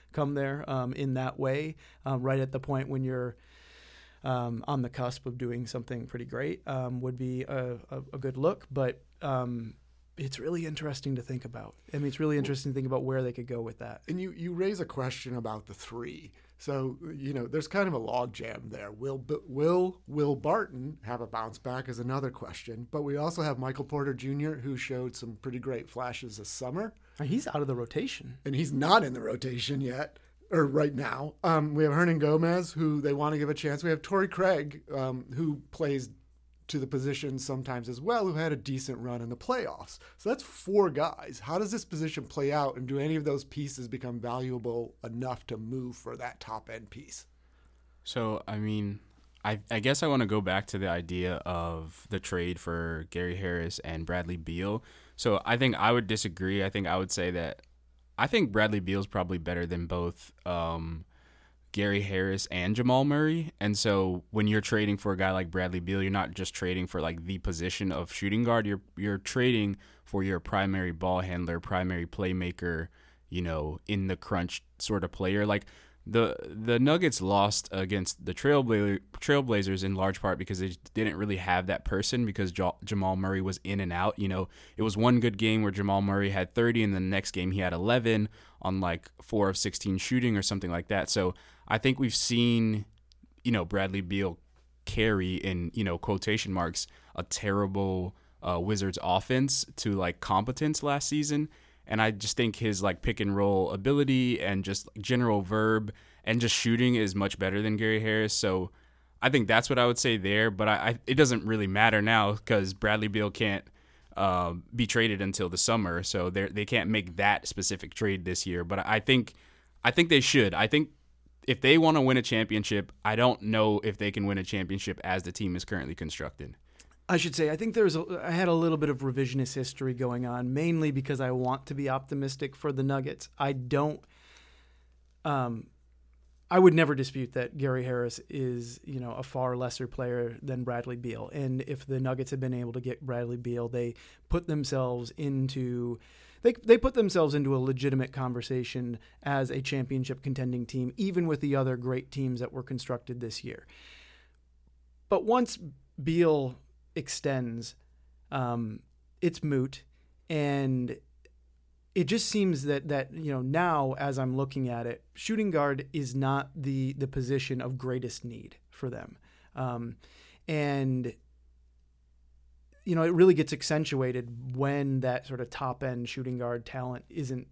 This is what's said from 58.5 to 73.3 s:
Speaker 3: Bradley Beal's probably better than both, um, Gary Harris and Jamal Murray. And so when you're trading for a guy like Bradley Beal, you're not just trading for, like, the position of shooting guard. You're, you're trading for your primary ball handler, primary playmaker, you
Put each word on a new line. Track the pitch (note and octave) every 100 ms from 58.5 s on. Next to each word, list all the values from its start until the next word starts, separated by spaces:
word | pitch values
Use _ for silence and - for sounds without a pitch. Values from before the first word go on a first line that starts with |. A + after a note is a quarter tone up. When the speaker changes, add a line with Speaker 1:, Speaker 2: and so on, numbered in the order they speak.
Speaker 3:
Bradley | G2+ G#2+ G#2
Beal's | F#2 G2 G2
probably | G#2 F2 F2+
better | D#2+ F2 E2+
than | F2 E2
both, | F2 F2 - - - -
um, | F2 E2 E2 E2 E2 - - _ _ _ _ -
Gary | - G2+ G2+
Harris | G2+ F#2+ F#2+ F#2+ -
and | F2+ F2+ G#2+
Jamal | B2 B2+ C#3+
Murray. | C#3+ D#3 E3 D#3+ -
And | G#2 G2+
so | A2+ G2 F#2+ F2+ -
when | G#2+ G#2+
you're | G#2+
trading | G2+ A2 G#2+ G2+
for | G#2
a | F#2
guy | F#2+
like | F#2 F2
Bradley | F2+ F#2 F2+
Beal, | E2+ G2
you're | F#2+
not | G2 F2
just | F#2+ F#2 -
trading | F2+ F#2 F2+
for, | F2+
like, | D#2+ E2+ E2+
the | F#2+
position | G2 E2 F2 - G2
of | D#2 E2+
shooting | - G2 G#2+
guard. | A#2+ A#2 G#2+
You're, | G2+ - -
you're | G2+ G2
trading | - C3 B2+ A#2 G2+ G2 - -
for | - G2
your | G2 F2+
primary | - G2+ G2 F#2+ F2+
ball | E2 F#2 F2+
handler, | F#2 F2+ F2 E2+
primary | - F#2 F#2 F2+ E2+
playmaker, | - F#2 F#2 F2+ - F2 D#2+ E2 - - _
you | _